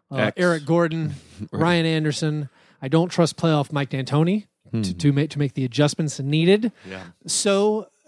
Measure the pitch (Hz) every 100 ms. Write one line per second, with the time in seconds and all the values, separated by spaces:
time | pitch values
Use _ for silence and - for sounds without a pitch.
0 | _ 135 107 180 180 160 143 170 165 165
1 | 151 143 - - 104 147 165 170 160 160
2 | 156 - 156 151 139 - _ _ 135 160
3 | 180 - 165 - 165 151 139 147 135 135
4 | 131 147 165 208 - _ _ 113 101 87
5 | 143 139 151 143 143 - 127 117 147 -
6 | 151 - 139 156 165 208 226 - - 190
7 | 175 _ 165 - 208 196 208 220 - _